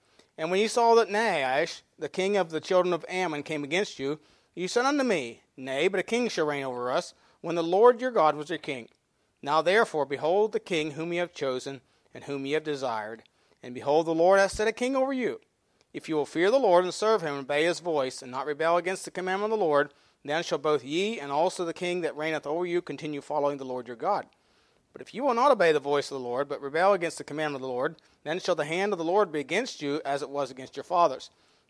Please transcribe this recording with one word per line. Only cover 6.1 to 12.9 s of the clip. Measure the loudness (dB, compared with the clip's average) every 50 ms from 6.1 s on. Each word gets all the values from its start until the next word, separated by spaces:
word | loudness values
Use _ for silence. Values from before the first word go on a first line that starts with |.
| 0 0 0 -2
shall | -2 -2 -2
reign | -2 -2 -4 -4
over | -6 -6 -4 -4 -2
us, | -2 -2 -2 -4 -10 _ _ _ _ _
when | -8 -6 -4
the | -2 -2
Lord | 0 4 8 8 8 8 6
your | 2 0
God | 2 4 4 4 4
was | 0 -4 -6
your | -6 -8
king." | -6 -6 -8 -8 -8 -14 _ _ _ _ _ _ _ _ _ _
Now | -4 0 0 2
therefore, | 4 4 4 4 4 2 0 -2 -2
behold | -2 -2 -2 0 2 2 4 2 2
the | 0 -4
king | -4 -2 -2 -2 -2 -2
whom | -4 -6 -6 -4 -2
ye | -2
have | -4 -4 -4
chosen, | -6 -4 -2 -2 -4 -6 -8 -12 -12 _ _ _ _ _ _ -20
and | -16 -10
whom | -8 -8 -6 -4
ye | -2 -2
have | -2 -2
desired. | -4 -6 -4 -4 -4